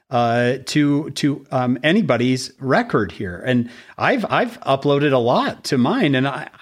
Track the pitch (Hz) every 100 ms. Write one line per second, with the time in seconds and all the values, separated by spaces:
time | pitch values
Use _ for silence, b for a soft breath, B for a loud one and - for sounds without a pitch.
0 | _ 120 117 120 123 135 - 151 147 143
1 | 156 - 147 147 - 131 123 135 151 208
2 | 151 120 127 127 - - 135 185 240 135
3 | 95 - 95 87 127 123 120 B B -
4 | 143 254 - 143 233 - - 135 143 143
5 | 147 131 117 180 285 - - 135 131 254
6 | 156 131 139 135 - -